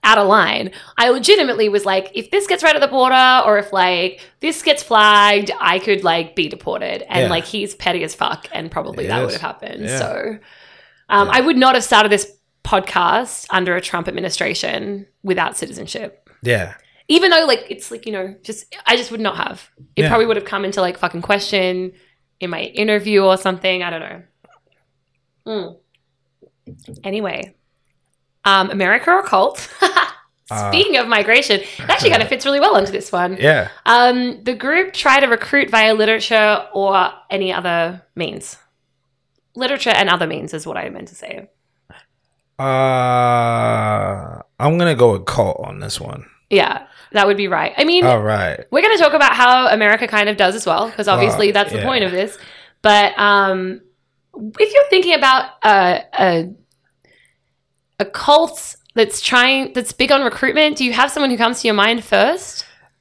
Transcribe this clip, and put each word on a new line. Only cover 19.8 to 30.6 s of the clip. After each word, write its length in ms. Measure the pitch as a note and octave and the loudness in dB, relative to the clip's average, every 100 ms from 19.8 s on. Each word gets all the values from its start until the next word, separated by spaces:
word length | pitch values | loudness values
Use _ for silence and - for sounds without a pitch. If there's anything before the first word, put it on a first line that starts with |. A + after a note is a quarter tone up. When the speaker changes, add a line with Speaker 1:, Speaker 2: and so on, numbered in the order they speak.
| C3+ | -12
Speaker 1:
It 80 | - | -2
Speaker 2:
Yeah. 60 | D3+ | 0
Speaker 1:
probably 180 | A3+ A3+ | 2 2
would 100 | G#3+ | -2
have 80 | |
come 220 | G3+ G3 G3 | -4 -6 -6
into, 160 | G3 | -2
like, 160 | F3+ F3+ | -4 -4
fucking 240 | F3+ E3+ | -6 -6
question 680 | E3+ G3+ G3 G3+ F#3 F#3 F#3 F#3 _ _ _ _ | -2 -2 0 -2 -2 -2 -8 _ _ _ _ _
in 120 | F3+ | -10
my 100 | E3 | -8
interview 580 | - - G#3+ G#3+ G3 G#3 | -10 -4 -2 -2 2 2
or 140 | F#3+ F#3+ | 4 2
something. 440 | F#3+ F#3 F#3 F#3 | -2 -2 -2 -2
I 60 | F3 | -6
don't 100 | E3 | -8
know. 220 | D#3+ F3+ F3 _ _ _ _ _ _ _ _ _ _ _ - | -12 -18 _ _ _ _ _ _ _ _ _ _ _ _ -10
Mm. 300 | G#3+ E3+ E3+ _ _ _ _ _ _ _ _ - - - C#3+ | -10 -10 -16 _ _ _ _ _ _ _ _ -20 -20 -20 -16
Anyway, 520 | G3 G3+ G3 - F#3 _ _ _ _ _ _ _ _ _ | -10 -8 -8 -10 -16 _ _ _ _ _ _ _ _ _
um, 260 | G3+ G3 F#3+ | 2 2 2
America 400 | G3 F#3 A3+ - | -2 0 0 2
or 120 | F4+ | 0
cult? 460 | F#4+ F#3+ G#3+ - - - | 2 0 0 -2 -16 -2
<laughs> 80 | F#4+ F#4 - - _ _ _ | 0 0 -2 -8 _ _ _
Speaker 2:
Uh, 220 | - | -6